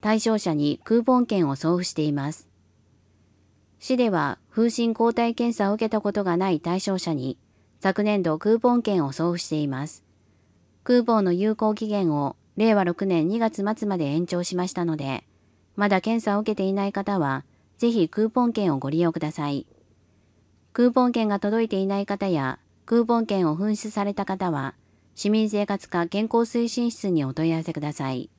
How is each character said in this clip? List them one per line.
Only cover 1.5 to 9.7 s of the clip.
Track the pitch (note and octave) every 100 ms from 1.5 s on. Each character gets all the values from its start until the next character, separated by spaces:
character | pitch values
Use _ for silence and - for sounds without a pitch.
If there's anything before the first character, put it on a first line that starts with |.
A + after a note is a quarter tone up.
| C3+
送 | D#3+ F3
付 |
し | F3+
て | -
い | D3+
ま | C#3+ C#3
す。 | D#3 - _ _ _ _ _ _ _ _ _ _ _ _ _
市 | - B3+
で | A#3+
は、 | F3+ C#3+ - _
風 | - A#3
疹 | A3+ A#3
抗 | A3 A#3
体 | A3+ A#3
検 | A#3 A#3+ A#3
査 | G3
を |
受 | G#3+ A3+
け |
た | G#3+
こ | G#3
と | G3+
が | G3 F3
な | F#3+
い | E3
対 | E3+ F#3
象 | G3 F#3
者 | F3+
に、 | D3+ C3 - _ _ _ _
昨 | F#3+ F#3+
年 | G#3 G#3
度 | F3 D#3
ク | G#3 A3+
ー |
ポ | B3
ン | A#3+
券 | A3+ G3 C#3+
を |
送 | C3+ E3
付 | E3+
し | -
て | D#3
い |
ま | D3